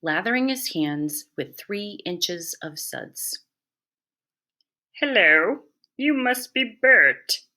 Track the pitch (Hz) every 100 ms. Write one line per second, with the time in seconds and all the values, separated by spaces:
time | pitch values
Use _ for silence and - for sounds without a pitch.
0 | 160 156 202 247 262 262 - - 151 147
1 | 151 147 - - 131 - - 202 208 202
2 | - 175 - 175 170 - 160 151 - -
3 | - - - - _ _ _ _ _ _
4 | _ _ _ _ _ _ _ _ _ -
5 | 294 247 170 156 170 277 _ _ _ _
6 | 277 285 254 254 254 - 254 - 254 247
7 | 143 127 _ - _